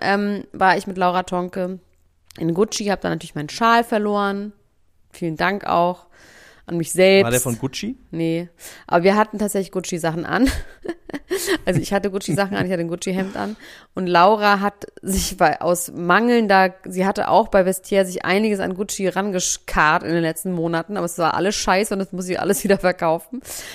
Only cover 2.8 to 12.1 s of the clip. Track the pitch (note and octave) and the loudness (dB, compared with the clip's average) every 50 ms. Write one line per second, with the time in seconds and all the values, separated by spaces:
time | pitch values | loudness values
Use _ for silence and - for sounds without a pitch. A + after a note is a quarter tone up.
2.8 | G#3+ G3+ F#3+ F#3 - F3 E3 D#3+ E3 - - D3+ D3 D3 - - A#3 A3+ A#3 A#3 | -2 -2 -2 -2 -2 -4 -4 -4 -6 -10 -10 -10 -8 -8 -4 0 2 4 4 4
3.8 | A#3 A#3 A#3 G#3+ G#3 G#3 G#3 G3+ G3+ G3 G3 G3+ G3+ G#3 - _ _ _ _ _ | 2 2 0 -2 0 0 0 0 0 0 -2 -4 -6 -10 -12 _ _ _ _ _
4.8 | _ _ _ _ _ _ _ - F3+ E3 D#3+ - F3 F3+ G3 G3+ - - - E3+ | _ _ _ _ _ _ _ -8 -6 -6 -2 0 0 0 0 -2 -2 0 2 2
5.8 | F3 F3 F3+ - - _ _ _ - - - - - - - _ _ - E3+ E3+ | 2 2 0 -4 -10 _ _ _ -20 -20 -20 -20 -20 -20 -20 _ _ -6 -4 -4
6.8 | E3 - - E3+ F#3 F#3+ F#3+ G3 G3 A#2 B2 B2 - C3 A#2 A2+ C3 B2+ - - | -4 -2 2 4 6 8 8 6 6 6 2 2 0 0 -2 -2 -4 -6 -6 -6
7.8 | - G#3 C4 - - _ - E3 E3 E3 E3 E3+ F3 E3+ - _ - - - - | -8 -8 -8 -10 -14 _ -6 -4 -2 -2 -2 -2 -4 -8 -14 _ -20 -20 -20 -20
8.8 | - - - F3 E3+ F#3+ G3+ G#3+ G#3+ - - G3+ G#3+ G3+ - G3+ F#3+ - - F#3 | -6 0 0 4 4 4 4 4 2 0 0 -4 -4 -2 -2 -2 -4 -4 -6 -6
9.8 | F3 - F#3 E3 D#3+ E3 D#3+ E3+ D#3+ - F#3+ G#3+ B3+ C4+ - - - - - - | -6 -4 -6 -4 -4 -4 -4 -4 -6 -4 2 2 2 2 2 -2 -6 -10 -16 -14
10.8 | - - E4 - _ - - D4 - - F4+ G4 - G4+ F#4 - - - F3+ E3 | -12 -12 -12 -10 _ -14 -14 -14 -8 -6 -6 -4 -2 -2 -2 -2 0 0 0 0
11.8 | - - G3 G3 F#3+ G#3 | 0 0 -2 -2 -2 -2